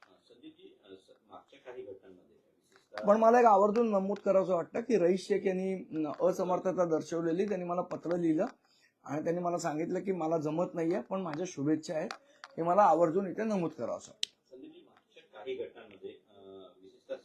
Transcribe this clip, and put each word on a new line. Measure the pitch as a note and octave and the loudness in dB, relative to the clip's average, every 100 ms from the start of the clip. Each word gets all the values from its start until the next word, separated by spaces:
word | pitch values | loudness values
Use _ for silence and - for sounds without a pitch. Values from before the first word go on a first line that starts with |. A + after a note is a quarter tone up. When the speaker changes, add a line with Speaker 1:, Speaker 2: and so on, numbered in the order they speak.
| _ _ _ | _ _ _
Speaker 1:
संदीपजी, | - D#4+ F4+ F#4+ _ G2+ | -20 -20 -20 -20 _ -20
अ, | |
स-, | F#2+ _ _ G#2+ | -20 _ _ _
मागच्या | F#2 - - | -20 -20 -20
काही | B2+ B2+ | -18 -16
घटनांमध्ये | G#2+ F#2+ G2 F2+ _ _ | -16 -18 -20 -20 _ _
विशेषतः | _ _ _ _ _ - G3+ | _ _ _ _ _ -2 4
Speaker 2:
पण | A3 | 6
मला | A3+ A#3+ | 6 8
एक | A#3 | 8
आवर्जून | G3 G#3 G#3+ A#3 | 8 6 2 2
नमूद | G3+ G3 G3+ | 2 0 -2
करावंसं | G3+ F#3+ F3 F3 | 2 2 2 0
वाटतं | - - | -2 -6
की | A#3 G#3 | 0 4
रईस | F3 F#3+ - | 4 2 0
शेख | G3 F#3+ | 0 0
यांनी, | F#3 F#3+ F#3 - D3+ D3+ | -2 -2 -4 -6 -6 -4
अ, | - F3 | 0 0
असमर्थता | F#3 F3+ F3+ F#3 F3 F3 | 0 -2 -2 0 0 0
दर्शवलेली, | D#3 D3+ E3 E3 F3 G3+ | 0 -2 -4 -2 0 -2
त्यांनी | F#3 F3 | -4 -4
मला | F3 | -4
पत्र | F3 D#3 D#3+ F3+ | -4 -6 -4 -2
लिहिलं | E3 D#3 A3+ - _ _ _ _ | 0 0 -2 -6 _ _ _ _
आणि | - D3 | -10 -6
त्यांनी | D#3+ F3 | -2 -2
मला | F3 E3+ | -2 -4
सांगितलं | D#3+ D3+ E3+ F3+ | -4 -4 -4 -4
की | G3 | -4
मला | F3+ D#3+ E3 | -2 0 -2
जमत | D3+ D#3+ F3+ | -2 -2 -2
नाहीये, | F3+ E3 G3+ | -2 -2 -2
पण | A#3 F#3+ | -4 -6
माझ्या | F3+ D3 F3+ | -6 -6 -8
शुभेच्छा | - C#3 D#3 D#3 | -4 0 0 -2
आहेत, | D#3+ F#3+ - _ _ - - | -6 -6 -10 _ _ -14 -4
हे | |
मला | E3 F#3 | 0 4
आवर्जून | G3 D#3 E3+ F3 F#3+ | 6 6 4 2 -2
इथे | E3+ | -4
नमूद | A3 G3 D#3+ | -2 -2 -4
करावंसं | - A2 F#2 - | -6 -8 -8 -10
वाटतं. | - - _ _ - | -12 -12 _ _ -20
Speaker 1:
संदीपजी, | D#4 F4 | -20 -20
मागच्या | - _ _ - | -20 _ _ -20
काही | _ - C3 B2+ | _ -14 -10 -10
घटनांमध्ये, | A2 A#2 G#2+ G2 G2 | -10 -14 -20 -20 -20
अ, | - _ G2+ G2 F#2+ F#2 F#2+ | -20 _ -20 -20 -20 -20 _
विशेषतः | F#2+ _ - C3+ | -20 _ -16 -16